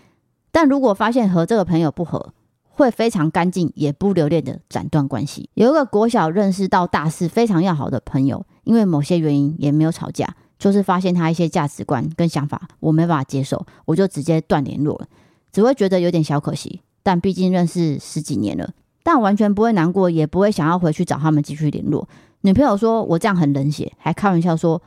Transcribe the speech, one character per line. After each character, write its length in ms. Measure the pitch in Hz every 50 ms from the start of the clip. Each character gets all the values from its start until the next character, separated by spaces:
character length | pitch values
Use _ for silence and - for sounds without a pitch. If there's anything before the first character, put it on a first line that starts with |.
| _ _ _ _ _ _ _ _ _ _ -
但 160 | 320 330 269
如 120 | 269 277
果 120 | 262 233 196
发 200 | - 208 220 240
现 180 | 262 226 196
和 160 | 180 170 165
这 100 | - 226
个 80 | 220 185
朋 140 | 165 170 160
友 140 | 170 147 -
不 120 | - 175
合， 300 | - - - - - - _ _ _ _ _ _
会 260 | _ _ - 294 240
非 180 | 214 - 220 233
常 220 | - 190 151 160
干 200 | - 185 170 185
净 220 | 175 190 175 143 -
也 160 | - 143 143 143
不 200 | - 185 202 196
留 140 | 175 151
恋 160 | 143 170 165 -
的 180 | - - - - _
斩 200 | - - - 156
断 180 | - 156 139
关 180 | 135 - 113 147
系。 240 | 143 - - - - _
有 160 | - 208 247
一 20 | 302
个 120 | 320 277
国 240 | - - 202 220 233
小 200 | 233 226 165 160
认 240 | 165 208 208 196 185
识 140 | 185 196
到 200 | 185 - 185 175 175
大 200 | - 175 147 160
四 200 | - - 180 160
非 180 | - 226 233
常 160 | 226 196 160 175
要 100 | 196 170
好 160 | 147 123 -
的 120 | 135 117
朋 260 | - - - 139 131
友， 180 | 135 - - - - _ _ _
因 100 | - 226
为 100 | 233 214
某 160 | 190 165 147
些 160 | 147 - 175
原 220 | 170 156 151 143 143
因 160 | 143 143 156 -
也 120 | - 147
没 140 | 143 151 156
有 80 | 160 165
吵 180 | - - -
架， 240 | 165 - 135 - - - _ _ _ _
就 140 | - 202 196
是 100 | 208 196
发 160 | - 180 180
现 160 | 185 185 180
他 160 | 175 165 160
一 40 | 165
些 140 | 165 170 160
价 200 | - 175 147 147
值 160 | - - -
观 260 | - 151 120 139 156 165
跟 120 | - 170 165
想 200 | - 151 139 151
法 200 | - - - - - _
我 100 | - 156
没 160 | 156 156 165
办 120 | 170 170 143
法 40 | 135
接 220 | - - 135 131
受， 200 | - 139 - - - - _ _
我 100 | - 160
就 140 | 160 196 185
直 160 | - 147 131
接 160 | 165 160 160
断 240 | 156 - - 151 139
联 180 | - - - 143
络 160 | 151 98 -
了。 80 | - - _ _ _ _ _ _ _ _ -
只 100 | 190 208
会 100 | 247 269
觉 160 | - 202 190
得 120 | 190 180
有 100 | 175 175
点 140 | 175 170 156
小 160 | - 151 147
可 120 | - 147 151
惜， 280 | - - - - 185 - _ _ _ _
但 160 | - 180 175
毕 120 | - 196 180
竟 200 | 175 185 185 185
认 120 | 180 175
识 320 | 165 - 180 170 156 139 131
十 200 | - - - 160
几 140 | 151 - 147
年 240 | 98 104 101 - 85
了， 140 | - - - _ _ _ _ _ _
但 160 | 330 339 277
完 160 | 220 190 208
全 180 | 202 220 208 202
不 80 | 196 220
会 100 | 233 226
难 200 | 185 160 175 180
过， 180 | 196 190 180
也 160 | 165 160 156
不 140 | 147 - 175
会 100 | 196 208
想 180 | 208 - 151 156
要 80 | 175
回 160 | 180 175 160 160
去 120 | - 180
找 120 | - 143
他 140 | 143 147 156
们 100 | 156 147
继 140 | 147 - 143
续 160 | 151 160 147
联 180 | - - - -
络。 200 | 175 - - - - - - _ _ _ -
女 120 | 196 190
朋 100 | 214 294
友 100 | 269 202
说 280 | 202 226 226 226 226 208
我 160 | - 165 170
这 100 | - 220
样 80 | 196
很 160 | 175 160 143 139
冷 180 | 139 139 147
血， 220 | 147 - - - - _
还 160 | - 151 170
开 160 | - - 202
玩 100 | 185 170
笑 160 | 165 180 165
说 240 | 160 - 170 160 175 -